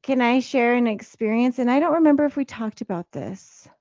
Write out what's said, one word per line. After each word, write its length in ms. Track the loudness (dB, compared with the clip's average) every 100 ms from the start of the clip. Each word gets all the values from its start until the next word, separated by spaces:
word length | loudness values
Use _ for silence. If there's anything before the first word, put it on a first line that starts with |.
can 180 | -4 0
I 200 | 2 0
share 340 | 0 0 2
an 120 | 2 0
experience? 720 | -4 -10 -6 -2 0 0 0
And 120 | 0
I 100 | 2
don't 140 | 2
remember 300 | 4 4 4
if 120 | 2 -2
we 80 |
talked 360 | -6 -6 -10 -8
about 300 | -8 -8 -8
this. 560 | -10 -10 -12 -16 -20 -20 -2